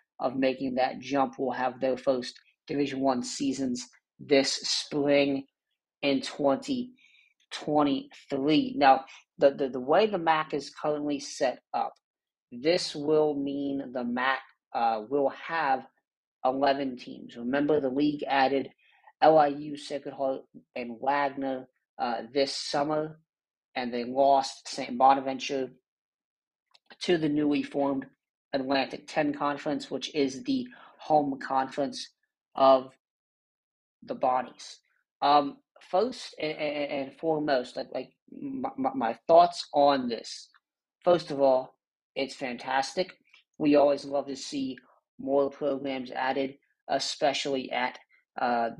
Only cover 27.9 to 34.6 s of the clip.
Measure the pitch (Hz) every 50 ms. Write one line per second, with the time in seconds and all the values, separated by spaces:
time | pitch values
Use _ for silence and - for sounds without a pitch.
27.9 | 139 135 135 - _ _ _ _ _ _ _ _ - 139 131 131 139 135 127 123
28.9 | - - - - - 165 151 147 143 143 147 143 143 139 - 156 143 131 - -
29.9 | 147 127 - - - 151 139 131 127 131 - 139 135 127 123 - - - - -
30.9 | - - - - 156 151 147 139 131 131 - - 135 135 135 139 - 151 139 127
31.9 | 123 - - - _ _ _ _ _ _ _ _ - - 131 135 135 131 127 131
32.9 | - _ _ _ _ _ _ _ _ _ _ _ _ _ _ _ _ _ _ _
33.9 | _ _ - 127 127 120 139 131 127 127 123 - - -